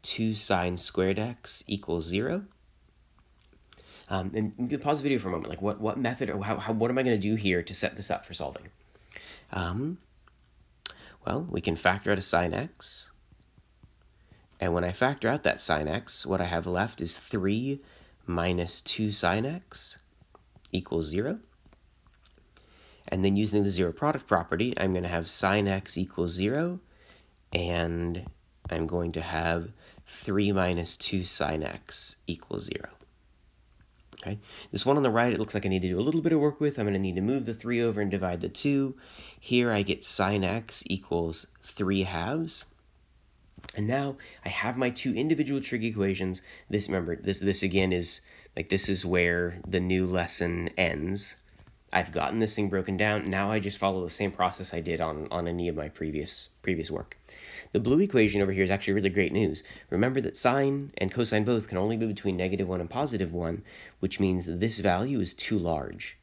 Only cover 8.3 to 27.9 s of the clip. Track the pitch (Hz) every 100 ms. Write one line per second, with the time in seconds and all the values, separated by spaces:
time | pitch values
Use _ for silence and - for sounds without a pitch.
8.3 | 85 71 - - _ _ _ - - -
9.3 | - - 92 85 98 147 180 _ _ -
10.3 | _ _ _ _ _ - - - - -
11.3 | 139 170 - - 82 92 98 95 98 -
12.3 | 85 87 92 151 - - - - _ _
13.3 | - _ _ _ _ - _ _ _ _
14.3 | - _ _ 92 87 87 95 127 139 117
15.3 | 147 85 - - 76 76 98 - - -
16.3 | 95 87 85 87 90 110 - 82 - -
17.3 | 107 95 107 131 139 - - - _ -
18.3 | 87 87 90 85 - - - 107 101 87
19.3 | 101 131 175 - - - - _ _ _
20.3 | - _ - - 90 - 82 76 87 127
21.3 | 226 - _ - - _ _ _ _ _
22.3 | _ _ - _ - - - - 95 98
23.3 | 98 107 104 101 90 87 - 147 147 -
24.3 | 92 85 82 123 - 95 92 87 85 85
25.3 | - 95 101 101 95 - - 95 - 87
26.3 | 85 101 139 175 180 - _ - - _
27.3 | _ _ 87 85 85 85